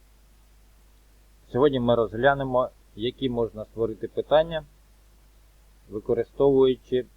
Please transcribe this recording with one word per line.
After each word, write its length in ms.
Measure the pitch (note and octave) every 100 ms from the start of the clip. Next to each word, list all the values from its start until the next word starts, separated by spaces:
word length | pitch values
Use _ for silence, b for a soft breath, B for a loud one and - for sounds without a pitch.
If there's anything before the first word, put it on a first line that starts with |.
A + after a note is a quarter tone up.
| _ _ _ _ _ _ _ _ _ _ _ _ _ _ _
Сьогодні 280 | A#2+ D3 C3+
ми 140 | A#2+
розглянемо, 760 | A#2 A2 A2 C3+ C#3 C3+ B2+ B2 - _ -
які 320 | A#2 - C3
можна 360 | A#2+ A2+ G#2+
створити 440 | G#2+ - A2+ A2 A2+
питання, 560 | - - D3 E3 D#3+ D3+ _ _ _ _ _ _ _ _ _ _ _ -
використовуючи 1160 | G2+ - A#2 A2+ - C#3 C3+ C3 B2 - B2+ A#2